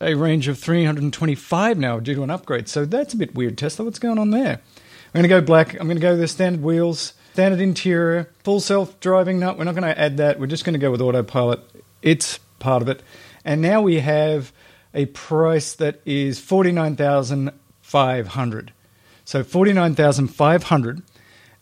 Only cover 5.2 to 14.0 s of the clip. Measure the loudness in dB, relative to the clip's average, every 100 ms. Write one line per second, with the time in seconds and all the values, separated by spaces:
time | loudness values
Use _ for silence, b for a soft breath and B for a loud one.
5.2 | 4 4 6 4 4 0 -4 0 2 2
6.2 | 0 0 -2 0 -2 0 0 -2 -10 -14
7.2 | b 0 2 2 0 0 0 2 2 0
8.2 | -4 _ -2 -2 0 0 0 -6 0 2
9.2 | 2 0 -2 -2 -4 -2 -2 0 0 2
10.2 | 0 0 -2 -4 -4 -2 0 0 0 0
11.2 | 0 0 0 -2 -6 -20 _ _ 0 0
12.2 | 0 -10 _ _ 0 0 0 -6 B B
13.2 | B B -4 -2 2 2 2 0